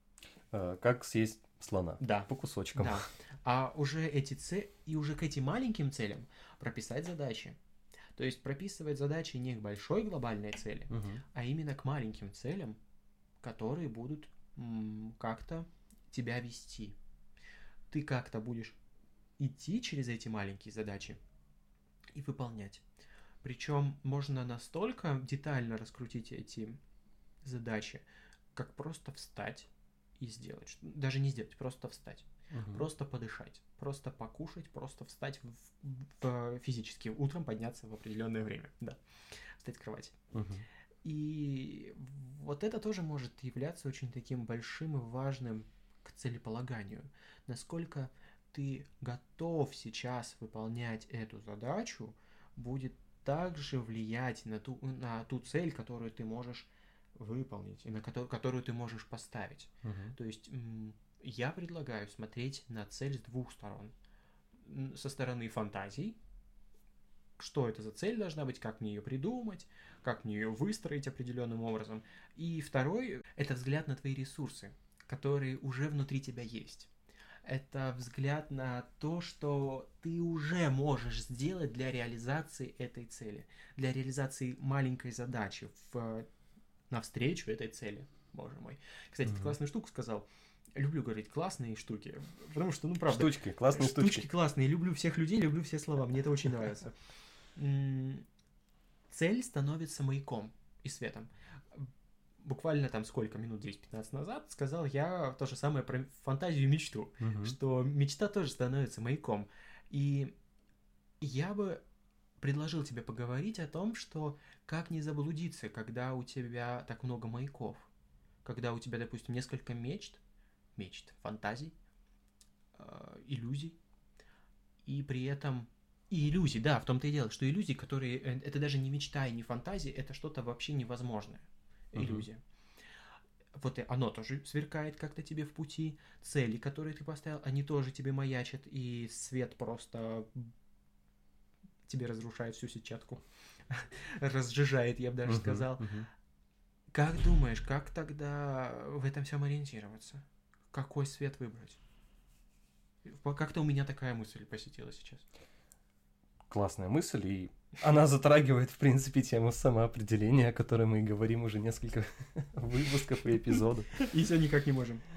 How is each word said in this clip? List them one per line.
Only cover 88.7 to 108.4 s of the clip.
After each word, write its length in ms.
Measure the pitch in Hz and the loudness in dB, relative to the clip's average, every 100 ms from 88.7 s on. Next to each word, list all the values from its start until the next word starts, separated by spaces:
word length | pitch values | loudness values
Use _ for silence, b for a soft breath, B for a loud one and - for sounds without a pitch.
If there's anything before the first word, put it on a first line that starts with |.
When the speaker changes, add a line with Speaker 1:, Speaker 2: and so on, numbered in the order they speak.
| 131 B B B | -14 B B B
Speaker 2:
Кстати, 180 | - 127 | -2 -2
ты 40 | 104 | 0
Speaker 1:
Мгм. 80 | |
Speaker 2:
классную 240 | 98 - 143 | 0 0 -2
штуку 200 | - - | -4 -6
сказал. 400 | - 117 107 - b b b b - | -6 -4 -4 -6 b b b b 0
Люблю 280 | 139 156 | 0 2
говорить 260 | 120 107 107 | 0 -2 -4
«классные 460 | - 180 - 120 110 | -2 -2 -2 -4 -4
штуки», 400 | - 107 - - 143 - - | -4 -6 -6 -10 -12 -14 -6
потому 180 | 151 185 | 0 2
что, 160 | 143 156 | 2 0
ну, 80 | 175 | 2
правда. 240 | 156 120 | 4 8
Speaker 1:
Штучки, 320 | 160 143 104 | 6 6 0
классные 380 | 92 127 143 131 | 4 6 8 6
Speaker 2:
Штучки 220 | 139 117 | 8 6
Speaker 1:
штучки. 160 | - - | 6 2
Speaker 2:
классные, 400 | 170 156 139 135 | 4 4 6 6
люблю 240 | 165 175 | 6 4
всех 240 | 156 170 160 | 2 2 4
людей, 240 | 160 220 | 4 6
люблю 220 | 165 151 | 6 4
все 160 | 156 156 | 0 -2
слова, 260 | - 143 123 | 0 2 4
мне 160 | 131 | 4
это 80 | 143 | 4
очень 220 | 143 139 | 4 4
нравится. 420 | 120 107 104 - - B B B | 2 0 -2 -8 -12 B B B
Speaker 1:
<laughs> 320 | B B - | B B -4
Speaker 2:
М, 680 | 143 139 139 135 131 139 - - _ - _ - - - - | 2 2 2 0 -2 -4 -10 -20 _ -20 _ -20 -20 -20 -12
цель 320 | - 160 226 | 2 4 4
становится 600 | 247 151 139 160 160 - | 2 0 2 0 -2 0
маяком 500 | 139 135 139 117 104 - - - | 2 2 0 -4 -4 -10 -20 -12
и 60 | 139 | -10
светом. 380 | - 113 - 110 B B 135 B - 131 - - - - - - | -6 -6 -6 -12 B B -18 B -12 -12 -12 -20 -20 -20 -12 -8
Буквально 420 | 135 165 151 135 | -2 2 4 4
там 140 | 110 | 0
сколько, 340 | 107 - 110 107 | -2 -2 -2 -2
минут 220 | 113 110 | -6 -6
десять-пятнадцать 540 | 104 98 - 110 110 | -6 -8 -8 -8 -6
назад 360 | 135 160 269 - | -6 -4 -6 -8
сказал 360 | - 135 160 147 | -4 -2 0 0
я 460 | 139 156 185 143 131 | 2 0 0 -2 -2
то 80 | 135 | -4
же 100 | 127 | 0
самое 260 | 143 143 120 | 2 2 0
про 200 | 127 135 - | -2 -4 -6
фантазию 400 | - 135 180 151 | -2 0 2 6
и 40 | 135 | 8
мечту, 460 | 156 - - 107 - | 6 4 -4 -6 -2
Speaker 1:
Мгм. 260 | 113 104 104 | 0 0 -2
Speaker 2:
что 380 | 131 135 127 | 0 4 4
мечта 460 | 127 147 143 - 208 | 4 4 4 4 0
тоже 200 | 202 | 2